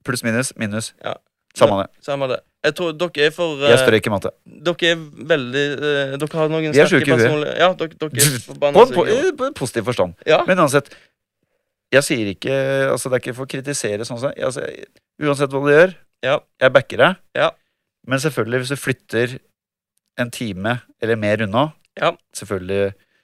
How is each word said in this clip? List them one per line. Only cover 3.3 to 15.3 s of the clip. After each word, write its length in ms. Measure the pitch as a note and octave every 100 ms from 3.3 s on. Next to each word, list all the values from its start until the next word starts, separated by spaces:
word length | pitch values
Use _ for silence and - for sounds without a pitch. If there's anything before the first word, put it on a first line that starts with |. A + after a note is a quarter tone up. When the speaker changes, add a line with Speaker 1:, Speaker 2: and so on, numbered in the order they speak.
Speaker 2:
for, 240 | D#3 E3+ C#3+
Speaker 1:
Jeg 140 | C#3+
Speaker 2:
eh, 60 | B2
Speaker 1:
strør 140 | B2+ A2
ikke 140 | G#2+
matte. 160 | G2 - - _
Speaker 2:
dere 460 | - D#3 E3+ E3+
er 80 | E3+ D#3 - C#3
veldig, 360 | E3 B2 C3+ C#3+ C#3+
eh, 380 | D3 C#3+ C3+ C#3
dere 220 | D3+ E3
har 120 | D#3
noen 140 | D#3+ D#3
Speaker 1:
Vi 80 | E3
er 80 | D3+
Speaker 2:
sterke 140 | E3+
Speaker 1:
sjuke 80 | D#3
i 20 |
huet. 120 | B2 A#2
Speaker 2:
personlige-, 300 | D3+ D3 -
ja, 120 | F3
dere, 240 | F#3 D#3+ D#3+
dere 220 | D#3 A#2+
er 220 | C#3 B2+
Speaker 1:
<laughs> 60 | -
Speaker 2:
forbanna 280 | C#3+ C#3+ D3
Speaker 1:
På 80 | B3
en 80 | F3
po-, 80 | -
Speaker 2:
syke 60 |
i 60 | A3+
huet. 140 | F#4
Speaker 1:
i, 40 | D4+
på 100 | C4
en 80 | -
positiv 260 | C3 A#2 G2+
forstand. 240 | A#2+ F2+ - -
Speaker 2:
Ja. 140 | D#3+ A#3+
Speaker 1:
Men 140 | F#3
uansett, 300 | D3+ C#3+ - - _ _ _ _ _ _ _ _ -
jeg 160 | C3 D3
sier 220 | C3+ G#2
ikke, 240 | F#2 - C3+ C3+ C3+ C3+
altså, 160 | B2+ C3+
det 60 | B2
er 40 | C3
ikke 100 | B2
for 140 | C3+
å 20 |
kritisere 560 | C3+ C3 C#3+ A2+ G#2 A2+
sånn, 140 | A#2
så, 80 | C3+
altså, 320 | - - B2+
jeg, 240 | - - - _ _ -
uansett 320 | D3